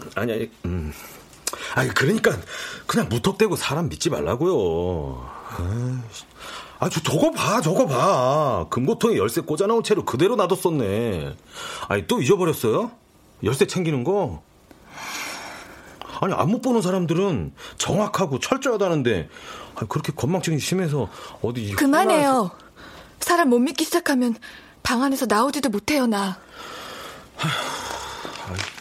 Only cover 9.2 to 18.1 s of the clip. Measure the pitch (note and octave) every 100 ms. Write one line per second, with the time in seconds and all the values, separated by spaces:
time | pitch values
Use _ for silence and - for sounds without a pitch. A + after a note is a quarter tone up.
9.2 | G#2 E3+ C3+ D3+ G3 A3+ - G#3 - C3+
10.2 | F#3 A#3+ F3+ F#3 F3+ D#3 G2+ G#2 A#2+ F2
11.2 | C#2+ - - - - - - G#2 F2+ A#3+
12.2 | C3 F#3+ F3+ C#3 A2+ C#3 A#3 - _ _
13.2 | - - - C3+ F#3+ F3+ E3 C#3 B2 G3+
14.2 | D3+ D#2 - _ - - - - - -
15.2 | - - - - - - - - - -
16.2 | F#3+ G2 B2+ B3 C4 A#3 F3+ F#3+ E3 E3
17.2 | G3+ C3 C#2+ - - - - F3 G#3